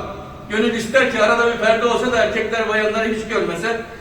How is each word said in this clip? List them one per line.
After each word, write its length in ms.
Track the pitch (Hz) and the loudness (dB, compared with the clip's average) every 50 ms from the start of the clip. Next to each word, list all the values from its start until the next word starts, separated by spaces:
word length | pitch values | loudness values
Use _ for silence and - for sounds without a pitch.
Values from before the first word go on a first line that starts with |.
| - - - - - - - - - - | -2 -8 -10 -12 -12 -14 -14 -14 -10 -4
Gönül 240 | 208 220 240 240 220 | 0 0 2 2 0
ister 380 | 214 - - 262 262 240 - 220 | -2 -2 0 2 2 2 2 2
ki 100 | 214 208 | 2 2
arada 300 | 220 240 233 240 233 233 | 4 4 4 2 2 2
bir 60 | - | 2
perde 280 | 208 220 226 226 240 | 2 4 4 4 4
olsa 260 | 240 226 226 247 247 240 | 2 2 2 0 0 2
da 40 | |
erkekler 520 | 226 220 214 214 226 226 220 226 226 220 208 | 2 2 2 0 -2 -2 -2 -2 -2 -2 0
bayanları 400 | 208 214 214 214 208 226 226 226 | 0 0 0 0 0 0 0 -2
hiç 200 | 220 220 220 214 | -2 -4 -4 -4
görmese. 520 | 226 202 180 170 170 175 220 226 226 226 - - - - | -2 -2 -2 -2 -4 -4 -4 -4 -4 -4 -6 -10 -14 -16